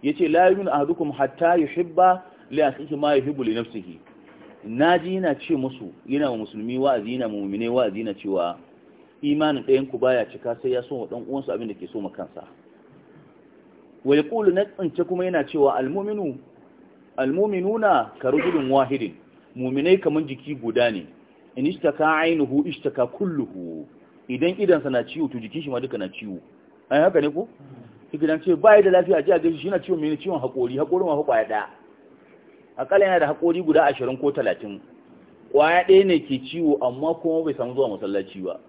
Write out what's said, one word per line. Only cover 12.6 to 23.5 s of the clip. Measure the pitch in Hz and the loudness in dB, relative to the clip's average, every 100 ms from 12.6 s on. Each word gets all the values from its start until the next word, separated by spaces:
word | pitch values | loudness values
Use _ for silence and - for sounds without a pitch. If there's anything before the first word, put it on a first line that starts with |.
| - _ - - _ 151 - _ _ _ _ - _ - | -20 _ -20 -20 _ -20 -20 _ _ _ _ -20 _ -10
Wa | 131 147 | 2 2
yaqulu | 151 233 208 | 2 2 2
na | 180 | 2
tsince | 202 - 175 160 | -2 -4 -6 -2
kuma | 175 180 | -4 -2
yana | 185 175 | 0 -2
cewa, | 139 160 139 123 | -2 2 2 2
"Al-mu'minu, | 131 180 202 208 170 123 - _ _ _ - _ _ - | -2 -4 -6 -6 -6 -8 -16 _ _ _ -20 _ _ -4
al-mu'minuna | 131 160 214 196 185 226 214 151 110 - | -2 0 0 0 -2 0 2 2 0 -4
ka | 127 | 0
rajulin | 147 175 165 131 | 0 0 -2 2
wahidin." | 139 127 135 107 78 - _ _ - | 2 2 -2 -4 -10 -20 _ _ -8
Mu'minai | 127 135 160 190 | -4 -2 4 4
kaman | 170 151 147 | 4 -2 -4
jiki | 127 143 | -10 -10
guda | 139 117 113 120 | -8 -2 2 2
ne. | 104 76 - _ _ _ - | 0 -10 -20 _ _ _ -4
"In | 143 | -4
ishtaka | 185 156 143 156 156 | 0 -2 0 0 2
ainuhu | 165 165 135 139 170 | 0 0 0 0 -2
ishtaka | 147 139 - 123 | -4 -6 -2 -4
kulluhu." | - 196 156 110 | -2 -4 -4 -6